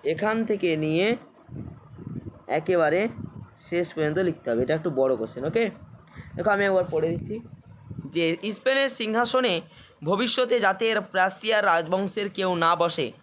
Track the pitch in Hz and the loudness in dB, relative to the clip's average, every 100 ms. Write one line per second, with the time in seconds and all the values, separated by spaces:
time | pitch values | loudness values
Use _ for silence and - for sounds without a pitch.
0 | 139 160 208 226 220 202 175 156 156 160 | -2 0 0 0 0 0 0 0 0 2
1 | 202 240 - - - - - - - - | 0 -2 -6 -20 -16 -14 -14 -16 -20 -16
2 | - - - - - 147 156 175 156 170 | -12 -12 -12 -16 -4 -4 0 2 4 2
3 | 226 233 - - - - - 175 170 160 | 0 -4 -14 -14 -18 -20 -4 -4 -2 -2
4 | 151 156 180 160 - 117 127 156 165 131 | 0 2 0 -2 -2 0 2 0 0 2
5 | 131 120 113 - 143 226 226 - - - | 2 2 -2 -4 -2 0 -2 -4 -20 -20
6 | - - - - 180 202 202 190 175 160 | -20 -20 -14 -4 0 2 4 2 2 0
7 | 160 170 - 214 233 - - - - - | 0 -2 -6 -10 -12 -20 -20 -20 -16 -14
8 | - 170 165 170 208 202 262 269 269 269 | -6 0 0 0 -4 -2 0 2 0 -2
9 | 220 220 233 254 247 170 - - - _ | -2 0 2 2 2 0 -4 -20 -20 _
10 | 151 180 240 269 247 247 202 190 226 214 | -2 0 2 0 2 4 2 2 0 0
11 | 196 190 185 185 220 214 202 170 160 190 | 0 0 2 0 0 2 4 2 2 -2
12 | 196 - 202 190 185 175 165 170 170 160 | -2 -4 -6 -2 -2 2 2 4 2 0
13 | 123 - | -4 -6